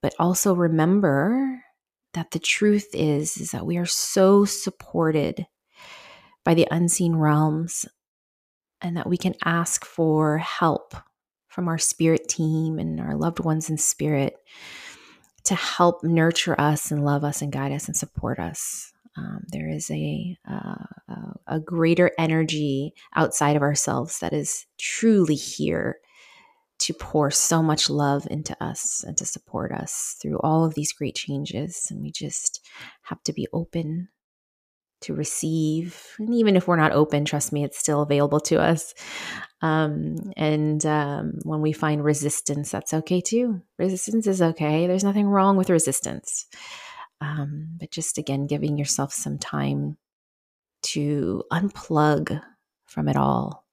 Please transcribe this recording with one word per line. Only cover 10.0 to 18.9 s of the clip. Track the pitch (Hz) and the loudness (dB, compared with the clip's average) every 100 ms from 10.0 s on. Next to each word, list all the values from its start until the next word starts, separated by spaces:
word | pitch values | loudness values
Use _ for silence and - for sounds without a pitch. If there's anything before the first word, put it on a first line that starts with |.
| 160 156 156 151 | 2 4 4 2
help | 165 - 170 - - - - _ _ _ _ | -2 0 2 0 -4 -20 -20 _ _ _ _
from | - 180 | -6 -4
our | 165 | -2
spirit | - - 160 160 - | -2 2 4 4 0
team | - 156 156 160 160 | -2 0 2 0 -2
and | 165 156 | -4 -4
our | 147 147 | -4 -2
loved | 160 170 | -2 0
ones | 165 156 156 | 0 0 -2
in | 156 | -2
spirit | - - 147 147 139 - _ - - - - - - - _ _ | -2 0 0 2 0 -4 _ -20 -20 -18 -18 -20 -20 -20 _ _
to | - | -2
help | 180 - - 175 175 | -2 -2 4 4 4
nurture | 160 165 160 165 - - | 2 4 4 2 0 2
us | 147 151 - | 2 2 0
and | 151 | -2
love | 143 143 | 0 0
us | 147 147 | 0 -4
and | 143 | -6
guide | 135 139 | -4 -4
us | 139 - | -6 -6
and | 156 | -6
support | - - 110 - | -6 -6 -6 -4
us. | 85 151 - - - | -6 -8 -10 -10 -14